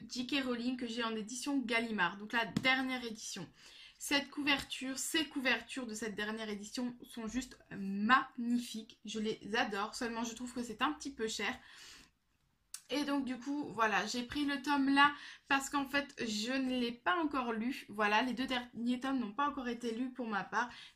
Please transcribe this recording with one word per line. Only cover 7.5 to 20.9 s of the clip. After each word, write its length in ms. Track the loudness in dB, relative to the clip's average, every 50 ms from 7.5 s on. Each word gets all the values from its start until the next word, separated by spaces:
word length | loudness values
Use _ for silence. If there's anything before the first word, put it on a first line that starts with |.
| -10 -18 -16 -12 -8
magnifiques. 1200 | -6 -4 -2 -2 2 4 6 6 6 6 2 -4 -4 0 2 2 2 0 -2 -8 -10 -10 -12 -16 _ -10
Je 160 | -8 -4 -2
les 180 | -2 -2 -2 -4 -4 -2 0
adore, 400 | 0 0 2 0 -2 -2 -4 -4
seulement 300 | -4 -4 -2 -2 -2 -4
je 100 | -4 -4
trouve 200 | -6 -8 -8 -6
que 80 | -6 -6
c'est 180 | -6 -2 0
un 100 | 2 2 2
petit 180 | 0 -4 -8
peu 180 | -6 -4 -2 -2
cher. 260 | -2 -2 -2 -2 -4 -4 -8 -18 -20 -18 -18 -18 -18 -20 -20 -20 _ _ _ _ _ _ _ _ _ _ _ _ -16 -14 -8 -4
Et 160 | -2 0 0
donc 220 | 2 2 0 0
du 120 | 0 -4 -4
coup, 320 | -4 -4 -2 -2 -2 -2 0
voilà, 320 | 2 2 4 4 2 0
j'ai 160 | 0 -2 -2 -4
pris 240 | -2 -2 -2 0
le 160 | 0 0 0 0
tome 260 | 0 2 4 4 6
là 240 | 8 10 8 8 8 4 -10 -16 -16 -8 _ 2
parce 200 | 2 2 2 2
qu'en 180 | 0 0 0
fait, 280 | 2 2 2 0 0 -2 -4
je 320 | -2 -2 0 0 0 0
ne 300 | 0 0 0 2 2 2
l'ai 120 | 2 0 -2
pas 220 | -2 0 2 2 4 2
encore 300 | 2 2 0 0 0 0
lu. 320 | 0 0 -2 -2 -4 -8 -8
Voilà, 320 | -2 2 2 4 4 4 4
les 100 | 2 0
deux 140 | -2 -2
derniers 540 | 0 -2 -2 -4 -6 -8 -4 0 0 0 0
tomes 180 | 0 0 0 0
n'ont 160 | 0 -2 -2
pas 120 | 0 0
encore 220 | 0 0 -2 -2 -4
été 260 | -4 -2 -2 -2 -2
lus 160 | -2 -2 -4
pour 180 | -4 -6 -4 -2
ma 160 | -2 -2 -2
part, 260 | 0 0 0 0 0 -4 -12 -18 -20